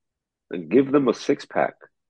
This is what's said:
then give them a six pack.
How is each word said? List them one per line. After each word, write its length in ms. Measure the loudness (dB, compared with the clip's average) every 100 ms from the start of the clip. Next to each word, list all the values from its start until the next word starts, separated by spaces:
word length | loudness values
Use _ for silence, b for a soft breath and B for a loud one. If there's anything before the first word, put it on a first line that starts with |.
| _ _ _ _ -12
then 180 | -10 2
give 240 | 2 4
them 160 | 2 2
a 60 |
six 320 | -2 -2 -4 -2
pack. 300 | -2 -2 -4 -20 _